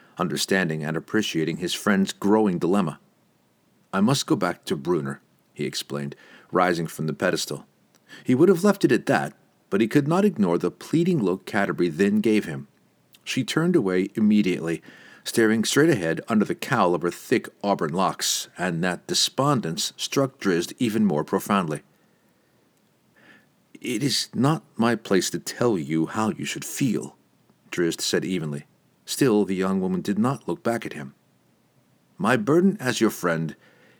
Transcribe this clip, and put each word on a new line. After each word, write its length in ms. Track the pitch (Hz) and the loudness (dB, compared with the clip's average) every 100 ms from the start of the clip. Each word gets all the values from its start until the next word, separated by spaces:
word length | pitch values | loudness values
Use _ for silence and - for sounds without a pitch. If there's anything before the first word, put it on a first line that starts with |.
| _ - | _ -6
understanding 680 | 90 73 - 95 87 80 76 | -4 -2 0 2 2 -2 -4
and 100 | 80 | -6
appreciating 640 | - 110 107 80 80 80 | -2 -2 0 -2 -2 -2
his 160 | 87 | -6
friend's 400 | - 107 98 95 | -4 0 2 0
growing 440 | - 98 110 107 85 | 0 2 4 4 0
dilemma. 420 | 87 101 82 71 _ _ _ _ _ _ _ _ _ | 0 0 0 -6 _ _ _ _ _ _ _ _ _
"I 80 | 95 | 0
must 260 | 110 139 - | 2 2 0
go 120 | 143 | -2
back 260 | 90 85 - | -2 -4 -6
to 120 | 76 | -6
Brunner," 420 | 71 85 69 69 _ _ _ | -2 -2 -2 -8 _ _ _
he 120 | - 71 | -8 -8
explained, 500 | - - 71 71 - - - - | -8 -8 -8 -8 -10 -18 -20 -2
rising 380 | 90 90 85 80 | 2 2 2 -2
from 200 | - 78 | -4 -6
the 60 | |
pedestal. 540 | 76 92 80 - 73 - _ _ _ _ - | -2 -2 -2 -4 -10 -14 _ _ _ _ -8
He 100 | - | 0
would 140 | 127 180 | 4 4
have 160 | 170 | 6
left 220 | 202 196 147 | 2 4 4
it 80 | |
at 120 | 113 - | 2 2
that, 260 | 104 71 - _ _ _ | 0 0 -10 _ _ _
but 120 | 98 | 0
he 60 | 110 | 2
could 200 | 143 143 | 2 2
not 160 | 180 | 2
ignore 340 | 202 156 92 87 | 2 2 2 2
the 140 | 90 | -2
pleading 500 | - - 156 175 165 | -6 -2 0 2 2
look 240 | 95 95 - | 0 -2 -4
Canterbury 440 | 107 95 78 87 | -2 -2 0 -2
then 320 | 78 101 107 | 2 2 2
gave 240 | 110 107 110 | 2 2 0
him. 220 | 123 - _ _ _ _ _ | -8 -12 _ _ _ _ _
She 200 | - - | -8 -6
turned 320 | 113 156 170 175 | -2 0 2 2
away 340 | 98 92 98 - | 2 0 0 2
immediately, 680 | 107 104 92 87 82 80 - - - - | 4 4 4 0 -4 -6 -8 -20 -20 -16
staring 400 | - - 110 113 | -4 2 4 2
straight 260 | 107 139 160 | 2 2 4
ahead 320 | 123 82 92 - | 2 0 -4 0
under 180 | 110 98 | 0 0
the 100 | 82 | -2
cowl 380 | - 120 90 | -2 0 2
of 80 | 87 | 2
her 100 | 85 | -2
thick 380 | - - 113 - - | -6 -2 -2 -2 -6
auburn 280 | 101 98 82 | -2 0 0
locks, 560 | 87 90 76 - - - - | 0 -2 -2 -4 -4 -6 -6
and 260 | 92 82 | -4 -2
that 240 | 92 87 - | -2 -4 -4
despondence 840 | 90 - - 143 131 80 85 - - | -2 0 0 2 2 0 -4 -6 -8
struck 420 | - 143 131 - | -4 -2 -2 -2
Drizzt 340 | 101 85 85 - | 0 0 -2 -2
even 260 | 120 110 | -2 2
more 200 | 104 73 | 2 2
profoundly. 580 | 76 95 - 101 82 73 - _ _ _ _ _ _ _ _ _ _ _ _ _ - - _ _ _ - | 0 -2 0 0 0 -4 -10 _ _ _ _ _ _ _ _ _ _ _ _ _ -20 -20 _ _ _ -12
"It 220 | - 113 | -8 -4
is 260 | 135 110 - | -2 -2 -4
not 300 | - 135 160 - - | 0 0 0 -4 -2
my 180 | 117 113 | 0 0
place 360 | - 95 - | 0 0 0
to 80 | 87 | -4
tell 380 | - - 123 95 | -8 -2 0 0
you 280 | 71 80 80 | 0 -2 0
how 240 | 110 110 | -2 -2
you 160 | - 104 | -4 -6
should 180 | - | -8
feel," 540 | - - 139 76 - - _ _ _ _ _ | -10 -2 -2 -2 -6 -14 _ _ _ _ _
Drizzt 300 | - 85 - | -2 -2 -2
said 220 | - 92 | -2 -2
evenly. 420 | 80 92 78 71 - _ _ _ - | -2 -4 -4 -8 -12 _ _ _ -10
Still, 360 | - 135 104 | 0 4 4
the 120 | 92 92 | 2 0
young 260 | 95 95 | 0 0
woman 200 | 92 92 | -2 -2
did 180 | 101 101 | -2 0
not 280 | 120 143 - | 0 -2 -6
look 140 | 87 | -6
back 240 | 117 117 - | -4 -4 -6
at 80 | |
him. 220 | 73 69 - _ _ _ _ _ _ _ _ _ - | -12 -14 -18 _ _ _ _ _ _ _ _ _ -4
"My 180 | 98 123 | 0 2
burden 400 | 107 165 190 - | 2 4 4 2
as 220 | 127 110 | -2 2
your 80 | 110 | 0
friend 460 | - 87 82 80 - _ _ _ _ | 0 -2 -2 -4 -8 _ _ _ _